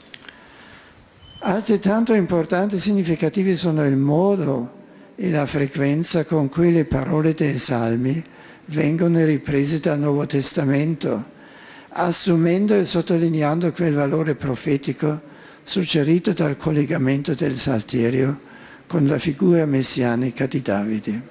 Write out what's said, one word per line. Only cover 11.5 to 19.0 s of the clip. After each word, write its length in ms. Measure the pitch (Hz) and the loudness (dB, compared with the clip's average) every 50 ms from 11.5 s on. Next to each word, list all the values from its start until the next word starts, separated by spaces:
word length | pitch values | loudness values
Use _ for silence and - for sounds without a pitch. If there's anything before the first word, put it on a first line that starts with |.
| - - - - - - - - | -20 -20 -20 -20 -20 -20 -20 -10
assumendo 840 | - - 180 180 170 - - 190 170 165 165 170 175 190 208 208 214 | -4 -2 0 0 0 -2 0 2 2 4 4 4 2 2 2 2 2
e 100 | 202 180 | 2 2
sottolineando 880 | - - 170 165 - 180 165 170 170 160 156 147 147 156 170 175 170 160 | 2 0 -2 0 0 0 2 2 2 0 0 0 0 0 0 0 -2 -2
quel 220 | - 175 165 147 | 0 0 0 2
valore 400 | 143 143 139 147 156 160 156 143 | 2 0 0 0 0 0 -2 -2
profetico 840 | - - 139 127 - - - 143 139 - - 131 - - 151 151 156 - - - - - - - - - | -4 -4 -4 -4 -4 -2 -2 -2 -2 -2 -4 -4 -2 -2 -2 -2 -4 -6 -14 -20 -20 -20 -20 -20 -20 -14
suggerito 720 | - - 196 180 - - 160 139 151 165 180 170 220 175 | -6 -4 -4 -2 0 0 0 2 2 2 2 2 0 -2
dal 240 | - 165 147 139 - | 0 -2 -2 -2 -2
collegamento 760 | - 160 156 147 147 131 139 135 131 131 139 139 139 - 147 | -2 -2 0 0 0 0 0 0 0 0 0 0 -2 -4 -4
del 240 | - 165 147 131 | -2 -2 -2 -2
Salterio 960 | 127 - 139 131 107 104 - - 123 117 117 131 131 135 135 143 139 - - - - - - - - - | -2 -2 -2 -2 -2 -2 -2 -2 0 0 2 2 2 0 0 -2 -4 -8 -16 -20 -20 -20 -20 -20 -20 -12
con 200 | - - 170 | -4 -2 0